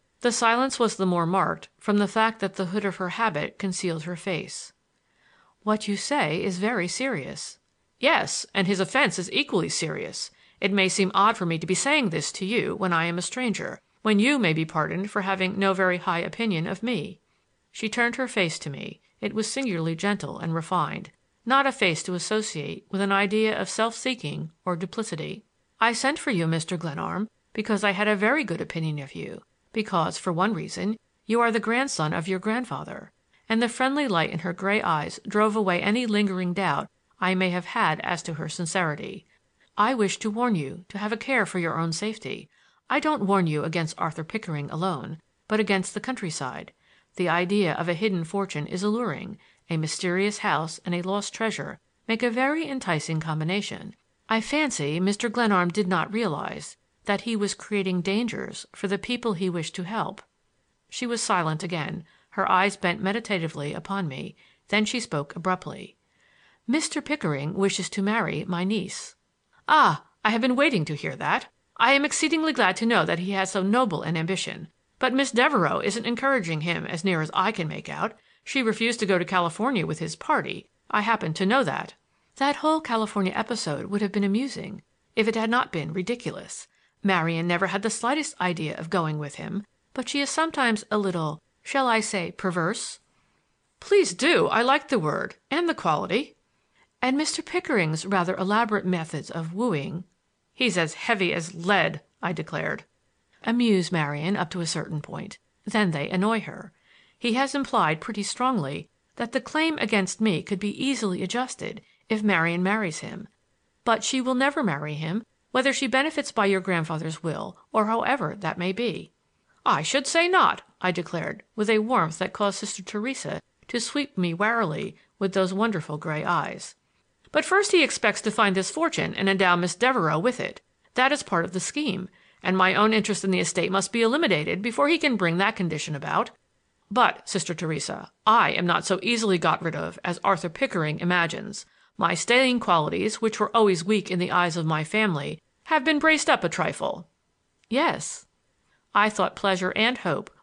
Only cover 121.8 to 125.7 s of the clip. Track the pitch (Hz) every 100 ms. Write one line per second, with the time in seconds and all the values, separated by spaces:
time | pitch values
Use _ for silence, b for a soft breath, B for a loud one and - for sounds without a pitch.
121.8 | 220 247 165 160 185 - 202 196 208 -
122.8 | 180 208 233 262 - - - _ - 240
123.8 | 233 294 277 - 175 165 208 233 196 147
124.8 | 143 - b b 196 190 185 190 226